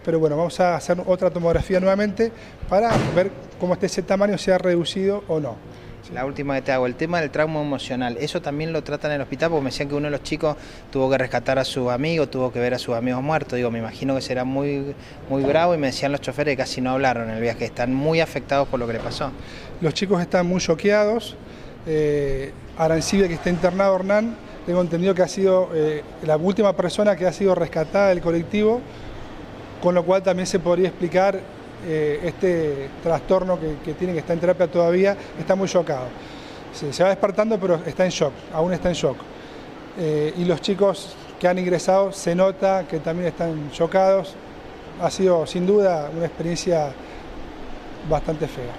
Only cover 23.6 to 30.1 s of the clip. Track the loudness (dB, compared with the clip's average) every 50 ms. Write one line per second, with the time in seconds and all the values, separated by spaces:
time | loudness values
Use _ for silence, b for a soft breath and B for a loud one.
23.6 | 2 2 2 4 4 4 4 2 2 2 2 2 2 0 -4 -8 B B B B
24.6 | -6 -2 2 2 2 2 0 2 2 2 4 4 2 0 2 2 4 4 6 4
25.6 | 4 2 0 0 2 2 0 -2 -6 -10 -14 -8 0 0 2 2 2 2 2 4
26.6 | 4 4 4 2 0 -2 0 2 2 2 2 2 2 0 0 2 2 4 4 4
27.6 | 2 -2 0 -2 -4 0 2 4 4 4 4 4 2 0 0 0 -2 -2 -2 2
28.6 | 2 2 2 2 -2 B B B B B B B B B B -14 -14 -16 -14 -16
29.6 | -16 -16 -14 -2 0 2 2 2 2 4